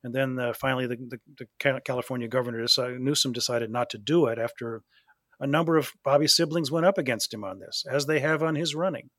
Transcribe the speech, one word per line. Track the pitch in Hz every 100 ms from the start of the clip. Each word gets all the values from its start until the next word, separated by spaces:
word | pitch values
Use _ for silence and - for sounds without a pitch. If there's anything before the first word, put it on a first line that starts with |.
And | 123
then, | 127 135 127
uh, | 120
finally, | 117 135 131 127
the, | 120
the, | 123 123 _ 147
the | 123 _
Ca-, | 143 127
California | - 127 - 127 117
governor, | 127 120 117
deci-, | 117 - 123 127
Newsom, | 131 147 135
decided | 120 - 120 113
not | 120 120
to | 110
do | 104 165 131
it | 117
after | 117 - 117 113 _ _ _ _ _ _
a | 139
number | 151 165 160
of | 135 -
Bobby's | 139 143 151 -
siblings | 165 165 143
went | 165 175
up | 196
against | 131 113 -
him | 110
on | 101 95
this, | 95 - -
as | 135 139
they | 156
have | 147 156
on | 160
his | 151 160
running. | 151 185 156 -